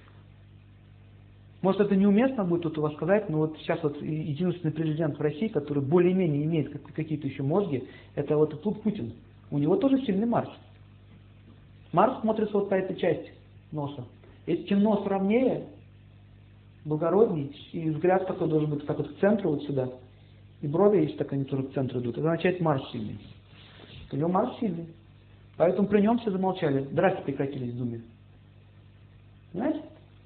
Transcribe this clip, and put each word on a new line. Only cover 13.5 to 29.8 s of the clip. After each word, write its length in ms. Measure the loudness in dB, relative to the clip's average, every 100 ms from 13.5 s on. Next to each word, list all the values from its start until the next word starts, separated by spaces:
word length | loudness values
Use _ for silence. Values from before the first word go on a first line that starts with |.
| -20 -12
носа. 340 | -8 -8 -8 -14 -18 -20 -12 -4
И 200 | -4 0
чем 160 | 2
нос 240 | 4 2 0
ровнее, 600 | 0 2 4 2 0 -6 -16 -20 -20 -20 -20 -20 -20 -20 -20 -20 -12 -4
благородней, 680 | -2 4 6 6 4 -4 -10 -12
и 180 | -6 -4
взгляд 380 | 0 4 4 2
такой 200 | -2 0
должен 220 | 2 0
быть 160 | -2 -4
так 120 | -6
вот 120 | -6
к 100 | 0
центру, 320 | 2 2 0
вот 120 | -2
сюда. 260 | -2 -2 -4 -6 -18 -20 -20 -20 -20 -10
И 60 | -2
брови, 340 | 2 4 4
если 160 | 2 -2
так 160 | -4
они 100 | -4 -2
тоже 180 | -4
к 100 | -4
центру 260 | -2 -2 -2
идут, 180 | -4 -2
это 100 | 0
означает 340 | 2 0 2
Марс 220 | 0 0 -4
сильный. 280 | -8 -8 -10 -16 -20 -20 -20 -20 -20 -20 -20 -8
У 40 | -4
него 140 | 0
Марс 280 | 0 0 -2
сильный. 280 | -4 -4 -10 -16 -20 -20 -20 -20 -10 0
Поэтому 300 | 2 2 2
при 140 | 4
нём 180 | 4 2
все 120 | 0
замолчали, 520 | 0 0 0 0 0 0
драки 320 | 2 2 2
прекратились 500 | -4 -4 -4 -4 -6
в 40 | -4
Думе. 240 | -6 -6 -12 -20 -20 -20 -20 -20 -20 -20 -20 -20 -20 -20 -20 -20 -14
Понимаете? 300 | -6 -4 -4